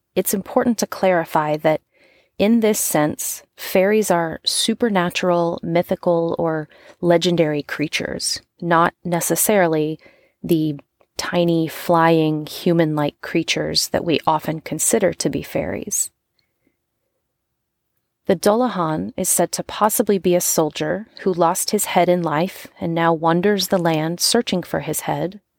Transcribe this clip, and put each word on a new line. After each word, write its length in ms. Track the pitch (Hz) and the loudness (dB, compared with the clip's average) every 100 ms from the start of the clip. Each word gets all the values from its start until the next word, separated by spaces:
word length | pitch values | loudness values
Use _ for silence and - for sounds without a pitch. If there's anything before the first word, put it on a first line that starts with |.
| _ - | _ -4
it's 180 | 185 | -2
important 460 | 202 - 262 247 220 | -2 -2 0 0 0
to 80 | - | -4
clarify 680 | - 190 175 165 160 151 156 | 0 2 2 0 0 0 0
that 240 | 156 156 _ _ _ _ _ - | 0 0 _ _ _ _ _ -2
in 220 | 202 233 | 2 4
this 180 | 214 214 | 2 0
sense, 640 | - 156 151 - - - - - | 0 2 0 -2 -8 -10 -14 -16
fairies 540 | - 190 190 214 202 | -2 2 4 2 2
are 320 | 175 165 156 | 0 0 -4
supernatural, 1160 | - - - 226 240 190 175 - 180 175 170 170 | -4 -2 -2 0 0 0 0 0 0 2 0 -2
mythical, 760 | 170 170 175 185 180 170 165 - | -2 0 0 -2 0 2 0 -2
or 280 | 165 160 151 - - - | -2 -4 -6 -16 -20 -4
legendary 600 | 170 170 175 170 156 147 | 2 2 4 2 2 0
creatures, 800 | - - 151 - - - - - _ - | -4 -6 -4 -4 -6 -6 -6 -8 _ -8
not 360 | 170 170 175 - | 0 4 2 0
necessarily 960 | 180 170 - 165 - 208 170 156 156 156 _ _ _ _ | -4 -2 -2 0 2 4 4 2 -2 -4 _ _ _ _
the 360 | 170 165 156 143 - _ _ - | -2 0 0 -4 -12 _ _ -10
tiny, 500 | - 180 170 165 160 | -4 0 2 2 0
flying, 800 | - - 170 165 165 156 156 147 | -4 2 4 6 4 2 0 -6
human-like 720 | - 185 170 160 151 147 - | -4 0 2 2 0 -2 -6
creatures 680 | - 175 160 - 156 156 - | -6 -4 -2 -4 -2 -2 -2
that 140 | - | -2
we 160 | 170 151 - | 0 0 0
often 340 | 156 - 160 | -2 -2 -6
consider 540 | - 160 - 226 180 | -6 -4 0 2 0
to 160 | 165 - | 0 -4
be 140 | - | -4
fairies. 680 | - - - - - - - _ _ _ _ _ _ _ _ _ _ _ _ _ _ _ _ _ _ _ _ _ - | -6 -6 -6 -6 -6 -6 -6 _ _ _ _ _ _ _ _ _ _ _ _ _ _ _ _ _ _ _ _ _ -2
The 100 | 185 | 0
Dullahan 800 | 208 220 247 185 160 156 196 - | 2 2 0 -2 -2 -4 -6 -6
is 140 | 185 | -2
said 220 | - 175 | 0 0
to 120 | - | -4
possibly 540 | - - 214 - 214 196 | -8 -2 0 2 0 0
be 160 | 180 | 2
a 80 | 175 | 2
soldier 680 | - - 156 - 156 185 220 - | 2 0 0 -2 -4 -4 -8 -6
who 120 | 196 | -4
lost 380 | 175 170 190 - | 2 2 0 -2
his 160 | 208 - | -4 0
head 240 | 190 175 | 2 4
in 140 | 180 | 2
life 420 | 165 151 185 - - - | 0 -2 -2 -6 -20 -10
and 160 | 170 165 | -4 0
now 180 | 165 | 2
wanders 540 | 165 165 170 202 202 185 | 2 2 2 2 0 0
the 100 | 196 | 0
land 420 | 165 160 160 175 | 2 0 -2 -2
searching 440 | - 226 - 180 | 0 0 0 -2
for 160 | 165 160 | -2 -6
his 220 | 147 151 | -4 -6
head. 400 | - 147 165 208 _ | -4 -4 -4 -8 _